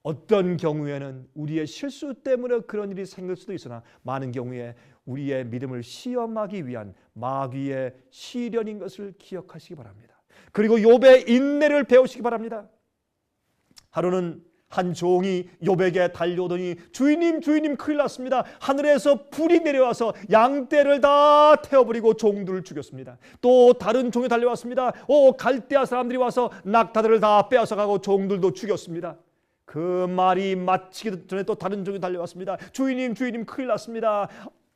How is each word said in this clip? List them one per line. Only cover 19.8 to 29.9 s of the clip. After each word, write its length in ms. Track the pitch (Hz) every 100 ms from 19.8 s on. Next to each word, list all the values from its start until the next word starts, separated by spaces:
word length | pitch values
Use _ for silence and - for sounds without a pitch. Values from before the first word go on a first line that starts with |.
| 254 233 226 - -
양떼를 680 | 214 240 285 247 294 285 285
다 540 | 285 285 294 294 302 302
태워버리고 580 | - 269 240 233 220 220
종들을 480 | 220 202 185 190
죽였습니다." 540 | - 147 139 131 127 123 _ _
또 320 | 240 254 247
다른 380 | 247 185 247 247
종이 160 | 240 254
달려왔습니다. 680 | 233 240 233 233 254 247 - -
"오, 260 | 294 269
갈대아 520 | 254 220 262 - 277 262
사람들이 320 | 247 247 254
와서 340 | 247 247 233 -
낙타들을 560 | 185 226 226 214 226 220
다 300 | 214 208 202
빼앗아가고 520 | 254 220 202 208 202
종들도 520 | 196 196 196 196 180
죽였습니다." 640 | 185 208 190 - 165 170 - _ _ _ _ _
그 420 | 151 175